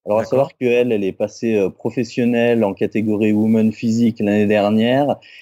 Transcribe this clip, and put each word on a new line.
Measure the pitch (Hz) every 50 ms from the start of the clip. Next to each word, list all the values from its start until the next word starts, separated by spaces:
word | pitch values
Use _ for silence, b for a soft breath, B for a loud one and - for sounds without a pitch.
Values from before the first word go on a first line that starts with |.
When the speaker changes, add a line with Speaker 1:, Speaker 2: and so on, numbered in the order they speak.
| -
Speaker 1:
Alors, | - 104
à | 110 107
Speaker 2:
D'accord. | -
Speaker 1:
savoir | 131 131 139 135 -
qu'elle, | - 127 120 120 123 123 123
elle | 113 101 98
est | 95 92
passée, | - 107 104 - - 123 113 110
euh, | 104 95 90
professionnelle | - - - 117 - 135 117 - - 131 120 120 120 117 117 120 120 117 107
en | 98 95
catégorie | - - 95 - 110 110 110 107 101 110 107
woman | 107 107 110 110 113 110 110 110
physique | 110 - 123 113 110 117 120 113 113 -
l'année | 107 101 104 104 104
dernière. | 101 107 104 101 104 107 110 113 120 127 139 147 135 - B B B B B